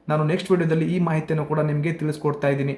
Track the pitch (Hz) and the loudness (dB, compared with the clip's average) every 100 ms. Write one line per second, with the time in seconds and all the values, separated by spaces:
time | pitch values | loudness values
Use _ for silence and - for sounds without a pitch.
0 | - 151 151 185 185 175 165 160 160 180 | -2 0 0 0 2 2 4 2 2 0
1 | 165 156 156 151 147 151 151 147 165 165 | 0 0 0 -2 0 0 0 0 -2 -2
2 | 151 151 151 147 143 139 139 | -4 -2 -2 0 0 0 -2